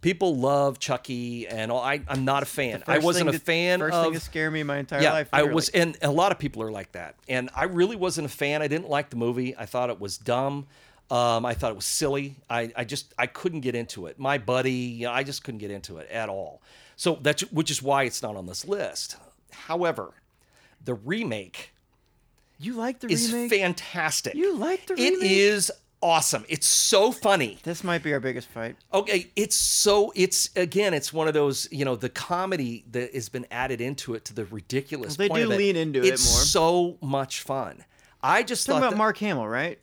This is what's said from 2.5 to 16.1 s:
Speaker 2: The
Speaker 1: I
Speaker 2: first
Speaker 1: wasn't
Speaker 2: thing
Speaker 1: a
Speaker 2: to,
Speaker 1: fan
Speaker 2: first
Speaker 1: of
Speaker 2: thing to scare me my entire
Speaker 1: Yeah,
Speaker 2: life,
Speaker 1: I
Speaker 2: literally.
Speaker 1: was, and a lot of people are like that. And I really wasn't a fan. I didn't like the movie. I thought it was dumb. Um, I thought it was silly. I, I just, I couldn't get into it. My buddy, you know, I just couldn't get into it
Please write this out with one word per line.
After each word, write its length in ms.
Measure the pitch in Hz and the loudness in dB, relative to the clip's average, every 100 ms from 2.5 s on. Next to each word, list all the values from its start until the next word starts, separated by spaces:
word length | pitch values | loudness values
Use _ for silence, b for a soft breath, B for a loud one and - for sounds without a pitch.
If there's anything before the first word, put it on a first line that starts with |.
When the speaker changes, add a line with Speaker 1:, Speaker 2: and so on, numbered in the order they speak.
| - 131 110 | -2 -2 -4
Speaker 2:
The 100 | - | 0
Speaker 1:
I 40 | 143 | 2
Speaker 2:
first 80 | |
Speaker 1:
wasn't 220 | 165 175 160 | 4 4 2
Speaker 2:
thing 80 | 135 | 0
Speaker 1:
a 20 | |
Speaker 2:
to, 60 | |
Speaker 1:
fan 340 | - 165 175 180 | 0 0 2 2
Speaker 2:
first 160 | 156 | 2
Speaker 1:
of 100 | 170 165 | 2 2
Speaker 2:
thing 80 | |
to 60 | 165 | 0
scare 300 | - 160 156 | -6 -4 -2
me 120 | 156 | -2
my 140 | 147 143 | -4 -4
entire 220 | 135 147 | -4 2
Speaker 1:
Yeah, 100 | 151 | 2
Speaker 2:
life, 160 | 160 147 | 2 2
Speaker 1:
I 100 | 143 | 2
Speaker 2:
literally. 120 | 147 | 4
Speaker 1:
was, 140 | 160 151 | 2 2
and 280 | - 170 - | 2 2 2
a 80 | 156 | 0
lot 220 | 143 190 | 4 2
of 60 | 175 | 2
people 220 | 143 110 | -4 -4
are 100 | 110 | -8
like 200 | 104 92 | -8 -12
that. 220 | 90 80 - - | -12 -14 -16 -4
And 220 | 127 127 | -4 -4
I 100 | 127 | -2
really 300 | 165 175 185 | -2 4 2
wasn't 300 | 226 180 160 147 | 2 -2 -2 -4
a 40 | |
fan. 320 | - 143 147 | -2 0 0
I 60 | 151 | 0
didn't 200 | 156 185 | -2 0
like 220 | 143 143 | -2 -2
the 60 | 120 | -2
movie. 380 | 117 120 127 - | 0 0 -4 -6
I 80 | 107 | -6
thought 240 | 127 123 | -2 -2
it 100 | 101 | -2
was 180 | 101 - | -8 -8
dumb. 480 | - 120 135 143 139 b b b _ | -2 0 0 -4 -10 b b b _
Um, 340 | 123 120 117 | 2 4 2
I 100 | 120 | 0
thought 160 | 113 123 | -2 -4
it 60 | 101 | -4
was 80 | |
silly. 520 | - - 151 139 139 139 _ | -4 -2 0 -2 -4 -12 _
I, 220 | 117 117 | -4 -4
I 100 | 117 | -6
just, 280 | 120 135 - - | -6 -6 -10 -4
I 80 | 127 | -4
couldn't 340 | - 185 160 | -2 -6 -4
get 140 | 127 120 | -4 -4
into 300 | 117 - 85 | -6 -10 -12
it. 120 | - | -6
My 200 | 135 139 | -2 -2
buddy, 340 | 104 127 127 | 0 0 0
you 320 | 127 123 117 117 | -2 -4 -6 -4
know, 60 | |
I 100 | 123 | -4
just 200 | 139 135 | -4 -8
couldn't 140 | - 113 | -10 -10
get 120 | 104 | -10
into 280 | 101 - 82 | -10 -12 -16
it 120 | 76 | -10